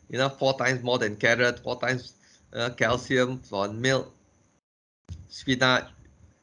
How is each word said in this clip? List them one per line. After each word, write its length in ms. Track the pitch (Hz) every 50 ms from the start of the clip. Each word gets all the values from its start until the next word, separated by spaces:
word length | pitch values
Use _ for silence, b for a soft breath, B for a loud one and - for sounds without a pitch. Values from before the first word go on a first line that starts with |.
| b -
you 80 | - 123
know, 100 | 135 139
four 260 | 139 - 135 135 135
times 280 | - 123 127 131 123 117
more 160 | 123 123 123
than 160 | 117 104 104
carrot, 440 | - - 117 120 117 123 123 120 -
four 200 | - 120 120 -
times, 320 | - 120 127 120 - - - b b b b b b b -
uh, 160 | 117 117 120 120
calcium 600 | - 120 110 123 123 - - 135 127 127 127 131 127
from 420 | - - 104 98 98 107 107 110
milk, 320 | 123 131 135 127 - - - _ _ _ _ _ _ _ _ _ _ _ _ _ _ _ _ _ _ - - - - -
spinach, 560 | - - - 135 131 127 131 127 127 120 - - - - - - _ _ - - _ _